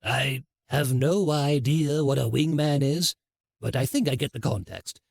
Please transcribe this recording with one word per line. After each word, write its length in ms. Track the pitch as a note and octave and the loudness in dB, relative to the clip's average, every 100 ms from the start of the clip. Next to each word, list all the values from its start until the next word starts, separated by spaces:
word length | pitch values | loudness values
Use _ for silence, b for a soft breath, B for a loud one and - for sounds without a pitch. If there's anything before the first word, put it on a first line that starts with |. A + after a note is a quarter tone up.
I 400 | G#2 B2+ C3+ C3 C3+ _ _ | -2 -2 -2 -4 -10 _ _
have 240 | C#3 C#3 | -2 0
no 380 | B2+ C3+ F#3+ F#3 | 2 2 2 2
idea 720 | D3+ C#3+ D3 B2 D#3 D3+ D3 | 0 2 2 2 0 2 0
what 140 | C#3+ C3+ | 2 2
a 120 | A#2+ | 0
wingman 520 | B2 D3+ D3+ D3+ C#3+ | 0 2 2 2 2
is, 340 | C#3 D3+ F3 - _ _ _ _ | 2 0 -2 -4 _ _ _ _
but 160 | A2+ B2+ | -6 -2
I 100 | C3 | -2
think 220 | C#4+ A3 | 0 0
I 80 | B2+ | -2
get 160 | C#3+ | -4
the 60 | A#2+ | -4
context. 640 | - G2+ - - - - _ | -4 -4 -6 -12 -14 -18 _